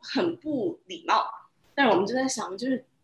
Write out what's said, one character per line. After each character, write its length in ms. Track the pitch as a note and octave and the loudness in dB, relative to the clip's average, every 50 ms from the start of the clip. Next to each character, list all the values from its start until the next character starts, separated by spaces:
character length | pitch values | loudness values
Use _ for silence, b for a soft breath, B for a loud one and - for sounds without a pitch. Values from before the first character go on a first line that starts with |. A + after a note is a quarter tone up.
很 320 | - - - C4+ F#3+ - - - | -12 -6 -2 0 0 0 -2 -4
不 420 | - D#4 D4 C4 G#3 E3+ E3 - _ | -6 -6 -4 -2 -2 -4 -4 -6 _
礼 180 | - - - - | -14 -16 -8 -2
貌。” 240 | - G3+ A3+ - - - - - _ _ _ _ _ _ | 0 2 2 2 0 -6 -12 -18 _ _ _ _ _ _
但 100 | - C#4 | 2 4
是 60 | A#3+ | 6
我 60 | G3 F3 | 6 4
们 80 | G3 | 4
就 100 | G#3 A#3 | 2 0
在 100 | C4 C4 | 0 0
想， 320 | C4 C4 A#3 - - F#3 G3+ | -2 -2 -4 -6 -6 -8 -6
就 80 | A#3 | -4
是 200 | C4 C4+ B3+ - _ _ _ | -2 -2 -2 -4 _ _ _